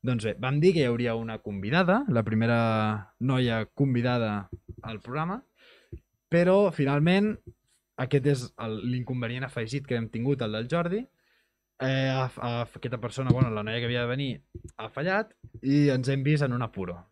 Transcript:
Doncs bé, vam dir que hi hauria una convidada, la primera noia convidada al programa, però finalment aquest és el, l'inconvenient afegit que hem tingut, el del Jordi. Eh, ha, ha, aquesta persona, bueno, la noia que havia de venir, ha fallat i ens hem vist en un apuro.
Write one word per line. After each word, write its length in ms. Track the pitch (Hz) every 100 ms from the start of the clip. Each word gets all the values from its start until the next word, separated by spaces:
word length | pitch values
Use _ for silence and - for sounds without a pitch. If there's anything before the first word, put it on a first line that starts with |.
Doncs 220 | 123 120
bé, 120 | 107 98
vam 220 | 127 147
dir 120 | 180
que 80 | 170
hi 40 |
hauria 320 | 127 120 120 113
una 240 | 113 110
convidada, 640 | 107 101 101 160 180 202 -
la 140 | 120
primera 880 | 110 110 113 117 113 110 107 107 98 _
noia 480 | 127 127 120 113 104
convidada 760 | - 139 120 123 123 110 104 98 - - -
al 180 | - 110
programa, 420 | 117 135 165 220 _ _ - - _ - _ _ _
però 400 | 170 175 190 202
finalment 680 | 156 139 143 160 190 214 214 - _ _ _ _ -
aquest 280 | 127 143 139
és 280 | 135 120 -
el, 280 | 113 110 117
l'inconvenient 560 | 123 120 127 117 123
afegit 400 | 131 123 110 135
que 120 | 139 120
hem 120 | 113
tingut, 320 | 113 127 135
el 100 | 113
del 160 | 107 123
Jordi. 380 | 170 170 202 254 _ _ _ _ _ _ _
Eh, 280 | 131 135 135
ha, 140 | 131 127 -
ha, 260 | 120 117 120 -
aquesta 220 | 120 120
persona, 300 | 113 135 127
bueno, 160 | 123 123
la 120 | 107
noia 160 | 107 117
que 80 | 120
havia 160 | 120
de 40 | 120
venir, 360 | 131 139 117 _ - - -
ha 140 | 110
fallat 400 | - 170 196 220 _ - -
i 260 | 131 143 143
ens 200 | 127 123
hem 120 | 135
vist 200 | 135 151
en 100 | 139
un 80 | 123
apuro. 460 | 113 98 90 87 -